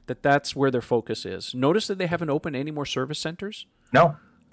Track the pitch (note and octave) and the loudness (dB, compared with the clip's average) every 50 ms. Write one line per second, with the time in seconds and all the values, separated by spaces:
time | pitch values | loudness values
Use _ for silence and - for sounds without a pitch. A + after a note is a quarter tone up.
0 | _ - C3 - - C#3+ C#3+ C#3+ - - - C3 C#3 C3+ B2+ B2 - - B2 A#2 | _ -10 -10 0 4 4 4 4 2 -2 -2 0 2 2 2 0 0 0 0 0
1 | - - A2 - - A#2+ F#2+ F#2 - - - B2+ C3 C#3+ E3+ A3 A3 - G3+ F#3+ | 0 -2 -6 -6 -6 -8 -10 -10 -10 -10 -4 0 2 2 2 2 0 -2 -4 -4
2 | F#3 E3 F3 E3 E3+ D3+ C#3 D3+ - E3+ C#3+ B2+ C#3 D#3 D3+ D3 C#3+ - - C3 | -2 -2 -2 -2 -2 -2 -2 -2 -2 -4 -6 -4 -6 -6 -6 -6 -6 -4 -4 -4
3 | C3 C3+ D3+ - - D#3+ E3+ - G3 G3 G#2+ - - - _ _ _ _ - C#3 | -4 -4 -6 -6 -6 -8 -8 -8 -10 -12 -12 -14 -18 -20 _ _ _ _ 6 6
4 | E3+ D#3+ D3+ - - _ _ _ _ _ | 6 6 4 -2 -12 _ _ _ _ _